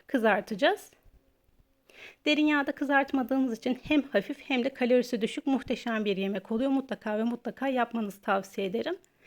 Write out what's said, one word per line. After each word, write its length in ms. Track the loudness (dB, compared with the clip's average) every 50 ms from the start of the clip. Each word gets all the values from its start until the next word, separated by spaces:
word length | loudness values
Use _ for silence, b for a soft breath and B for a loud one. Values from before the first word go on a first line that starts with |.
| B
kızartacağız. 840 | -4 -2 2 4 4 2 2 0 -4 -2 2 2 2 2 0 -4 -14 -20 _ _ -20 _ -20 _ _ _ _ _ _ _ _ _ _ _ _ _ B B B B B B B _
Derin 200 | 2 4 4 4
yağda 260 | 4 4 2 0 -2 -2
kızartmadığımız 840 | -4 -2 2 2 2 2 2 0 -2 0 0 0 0 0 0 -2 -4
için 220 | -2 -4 -4 -4 -2
hem 200 | 0 2 2 2
hafif 360 | 2 0 0 0 0 -6 -12
hem 240 | -6 -2 -2 0 0
de 40 | -2
kalorisi 520 | -2 -2 2 4 4 2 2 2 -2 -2
düşük 260 | -2 -4 -4 -4 -2
muhteşem 580 | 0 0 0 0 -2 -6 -4 -4 -4 -2 -2 0
bir 120 | 0 0
yemek 360 | 0 -2 -2 -4 -4 -4 -4 -2
oluyor. 180 | -2 0 2
Mutlaka 480 | 2 0 0 -2 -8 -8 -4 -4 -2 0
ve 40 | 0
mutlaka 460 | -2 -2 -4 -6 -10 -8 -4 -2 0
yapmanızı 520 | 0 0 0 0 -2 -4 -4 -4 -6 -8
tavsiye 460 | -2 -2 0 0 -2 -4 -6 -6 -4
ederim. 320 | -4 -4 -4 -4 -4 -6 -8 B B B B B